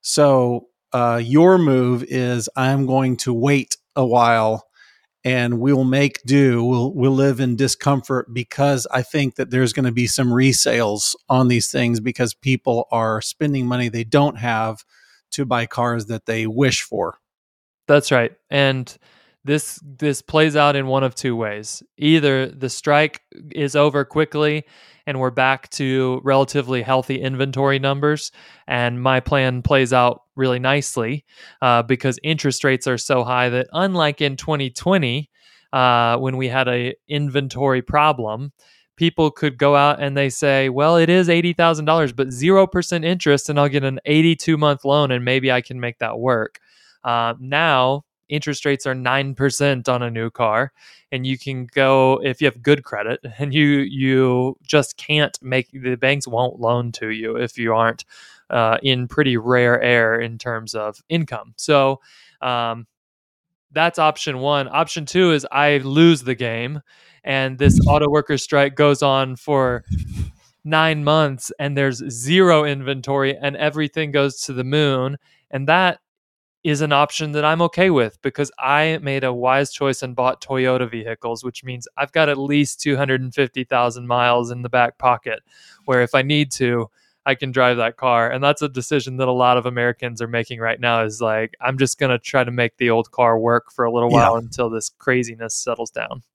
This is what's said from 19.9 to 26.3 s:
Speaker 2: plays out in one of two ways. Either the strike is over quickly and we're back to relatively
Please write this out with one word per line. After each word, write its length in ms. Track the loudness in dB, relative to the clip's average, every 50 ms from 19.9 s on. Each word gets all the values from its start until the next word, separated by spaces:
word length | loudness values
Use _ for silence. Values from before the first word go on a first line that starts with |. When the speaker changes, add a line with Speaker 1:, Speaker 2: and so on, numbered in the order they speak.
| -12 -4 -4 -4 -4 -4
Speaker 2:
plays 340 | _ -2 2 2 2 4 4
out 200 | 4 4 4 2
in 120 | 0 -2
one 160 | 0 0 0 0
of 120 | -2 -4
two 200 | -4 -4 -4 -4
ways. 460 | -2 -4 -6 -8 -10 -12 -14 -16 -16 -18 _ _
Either 480 | -2 2 4 4 4 4 2 2 2 -2
the 240 | -4 -6 -8 -8 -8
strike 520 | -8 -6 -2 2 2 2 2 0 -4 -12 _ _ -20 -20 -20 -14
is 240 | -6 -4 -4 -2 2
over 300 | 2 2 2 2 -2 -4
quickly 580 | -2 0 -2 -2 0 0 -2 0 0 -2 -4 -8 _ _ -20 -20 _ _ _ _
and 140 | -8 -4 -2
we're 120 | -2 -2
back 380 | 0 2 2 2 0 -2 -6 -16
to 500 | -6 -4 -2 0 0 0 0 -2 -2 -2 0
relatively 580 | 0